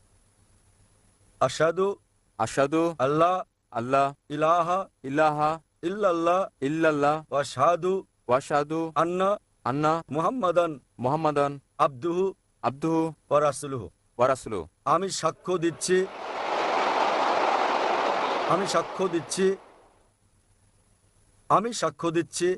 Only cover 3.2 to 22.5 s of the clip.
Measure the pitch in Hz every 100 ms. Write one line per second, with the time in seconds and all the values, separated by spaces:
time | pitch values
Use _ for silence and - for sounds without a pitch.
3.2 | 170 185 - _ _ 117 120 139 139 139
4.2 | - 147 156 175 170 185 196 _ 135 143
5.2 | 156 151 151 160 _ _ - 202 202 170
6.2 | 165 180 190 - 135 160 160 151 143 156
7.2 | 151 135 135 - 147 175 180 190 - _
8.2 | - 123 - 147 147 160 165 156 165 180
9.2 | 190 208 _ _ 120 135 151 165 160 143
10.2 | 170 254 180 170 170 143 - - 123 151
11.2 | 156 143 143 139 - - 151 127 165 175
12.2 | 190 - _ _ 117 135 160 165 160 151
13.2 | - 143 147 131 147 131 90 _ _ -
14.2 | 127 131 - 104 76 _ - 160 190 160
15.2 | 165 156 - 180 165 156 - 185 190 -
16.2 | - - - - - - - - - -
17.2 | - - - - - - - - - -
18.2 | - - - 170 196 175 165 - 190 165
19.2 | - - 190 190 - - _ _ _ _
20.2 | _ _ _ _ _ _ _ _ _ _
21.2 | _ _ - 156 226 233 160 - 170 165
22.2 | 165 - 175